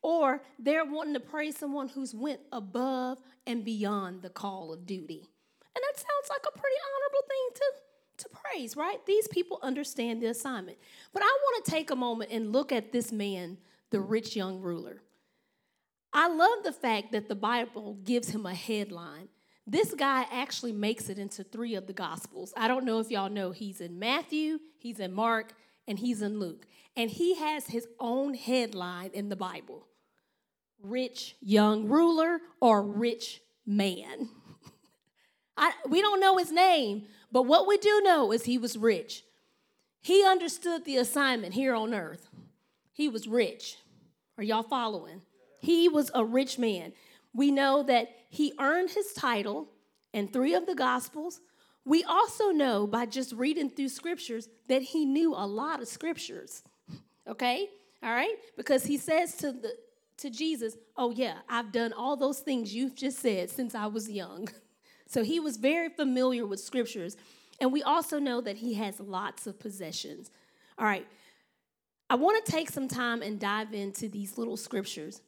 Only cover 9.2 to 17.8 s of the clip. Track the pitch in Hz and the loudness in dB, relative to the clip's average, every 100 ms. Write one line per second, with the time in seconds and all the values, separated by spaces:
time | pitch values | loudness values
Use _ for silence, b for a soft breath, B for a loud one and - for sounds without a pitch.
9.2 | 440 - 359 - 269 262 285 - 233 226 | 2 -2 -4 -4 -4 -4 -4 -4 -4 -2
10.2 | 226 233 277 247 185 - B B B 370 | -4 -4 -6 -8 -10 -16 B B B 2
11.2 | 403 554 571 480 480 320 311 277 247 226 | 4 4 4 2 0 -2 -2 -2 -2 -2
12.2 | 220 226 220 233 285 247 220 240 233 220 | -4 -4 0 0 2 -2 0 -2 -2 -4
13.2 | 202 190 175 185 b b b 208 196 220 | -4 -4 -8 -12 b b b -4 0 -2
14.2 | 220 220 190 185 190 170 - 196 _ _ | -2 -6 -6 -6 -6 -6 -8 -16 _ _
15.2 | _ _ _ _ _ _ _ _ _ 294 | _ _ _ _ _ _ _ _ _ 4
16.2 | 330 320 359 466 381 277 247 214 208 226 | 4 6 6 4 -2 -4 -2 0 0 -4
17.2 | 208 202 208 240 240 233 | -4 -2 0 0 -2 -6